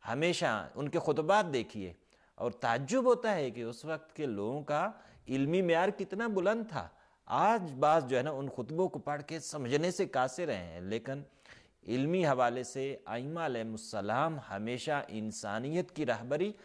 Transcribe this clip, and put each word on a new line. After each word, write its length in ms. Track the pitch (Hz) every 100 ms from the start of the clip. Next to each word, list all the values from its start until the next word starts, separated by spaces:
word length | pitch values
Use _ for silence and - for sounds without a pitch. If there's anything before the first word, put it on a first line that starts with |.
| -
ہمیشہ 600 | 123 165 170 160 110 73
ان 140 | - 143
کے 100 | 165
خطبات 540 | - 147 156 202 180
دیکھیے، 400 | 135 107 110 92 - _ _ _
اور 160 | - 117
تعجب 540 | - 120 120 135 254
ہوتا 300 | 247 240 240
ہے 160 | 185 135
کہ 100 | 113
اس 240 | 117 117
وقت 320 | 151 156 - -
کے 100 | 143
لوگوں 360 | 101 107 143
کا 280 | 147 147 196 - - - -
علمی 340 | 131 139 180
معیار 260 | 180 165 190
کتنا 380 | 196 190 190 233
بلند 380 | 196 180 226 220
تھا۔ 200 | 143 85 - _ _ -
آج 460 | 127 190 226 175 131
بعض 280 | 147 160 127
جو 120 | 127
ہے 40 |
نا، 80 | 143
ان 180 | 135 139
خطبوں 400 | - 123 160 185
کو 100 | 151
پڑھ 240 | - 147 143
کے 140 | 160
سمجھنے 500 | - 151 123 143 175
سے 160 | 180 170
قاصر 460 | 131 131 - 165
ہیں، 280 | 101 87 82
لیکن 420 | 92 113 123 139 139 _ - - - _ -
علمی 380 | 123 143 185 160
حوالے 360 | 127 120 123
سے 340 | 120 135 135 131 -
ائمہ 340 | 117 135 165
علیہم 300 | 156 120 113
السلام 680 | 110 - 107 101 117 165 151 -
ہمیشہ 540 | 98 110 123 156 143 -
انسانیت 840 | 107 107 110 104 107 131 170 180
کی 160 | - 131
رہبری 460 | 110 117 151 202 208